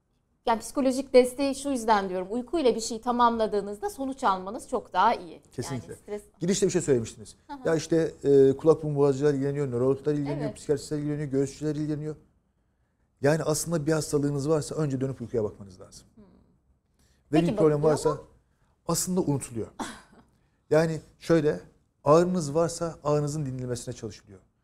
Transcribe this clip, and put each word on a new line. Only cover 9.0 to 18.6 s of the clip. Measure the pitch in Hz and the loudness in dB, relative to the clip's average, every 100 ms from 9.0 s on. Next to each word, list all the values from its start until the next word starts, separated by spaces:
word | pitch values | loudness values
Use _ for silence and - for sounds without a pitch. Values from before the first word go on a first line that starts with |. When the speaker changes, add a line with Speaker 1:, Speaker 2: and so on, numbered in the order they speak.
| 143 135 147 | 2 4 0
Speaker 2:
ilgileniyor, | 135 139 143 139 | 0 -2 -4 -4
nörologlar | 120 131 139 151 | 0 0 0 -2
ilgileniyor, | 147 143 143 | -2 -4 -4
Speaker 1:
Evet. | 147 | -6
Speaker 2:
psikiyatristler | - - 143 - 151 | -6 -4 -4 -2 -6
ilgileniyor, | 147 147 147 | -4 -6 -2
göğüsçüler | 135 135 - 151 | -2 -2 -4 -6
ilgileniyor. | 151 151 147 151 147 _ _ _ _ _ _ _ _ _ _ | -4 -4 -6 -8 -12 _ _ _ _ _ _ _ _ _ _
Yani | 135 160 | 0 2
aslında | 147 151 165 170 | 0 -2 -2 -2
bir | 143 | 0
hastalığınız | 156 151 147 143 143 139 | -2 0 0 0 -2 0
varsa | 156 135 | 0 -2
önce | 156 151 131 | -4 -4 -2
dönüp | 135 123 | -4 -6
uykuya | 113 117 | -6 -2
bakmanız | 104 - 98 92 | -4 -6 -18 -20
lazım. | 98 - - | -20 -20 -20
Speaker 1:
Hmm. | 220 | -20
Speaker 2:
Ve | 190 _ _ _ _ _ _ _ _ _ _ 156 | -20 _ _ _ _ _ _ _ _ _ _ 2
Speaker 1:
Peki | 170 | 2
Speaker 2:
bir | 214 | 2
problem | 156 147 | 2 4
Speaker 1:
bakılıyor | 156 | 2
Speaker 2:
varsa | 143 156 | 2 0
Speaker 1:
mu? | 147 - _ _ _ | -2 -10 _ _ _